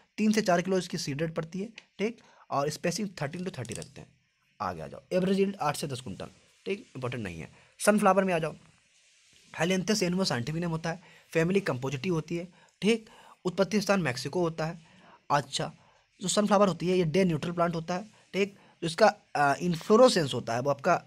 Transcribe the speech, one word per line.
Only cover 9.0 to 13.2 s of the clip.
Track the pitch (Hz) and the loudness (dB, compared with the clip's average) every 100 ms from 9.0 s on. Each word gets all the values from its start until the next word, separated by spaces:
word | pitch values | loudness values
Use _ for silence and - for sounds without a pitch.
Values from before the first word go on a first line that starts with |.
| _ _ _ _ _ | _ _ _ _ _
Helianthus | - 165 190 180 214 | -4 0 0 0 0
एनुus | 208 180 185 | 0 0 0
scientificum | 127 117 160 175 | -2 -4 -4 -4
होता | 160 165 | -4 -4
है, | 165 - - _ | -8 -10 -20 _
फैमिली | 160 165 175 | 0 2 2
कंपोजिटी | - 127 135 135 190 | 0 -2 -4 -4 -2
होती | 165 151 170 | -2 -2 -6
है, | 180 - _ _ | -8 -16 _ _
ठीक, | 190 226 - - | 0 0 -2 -20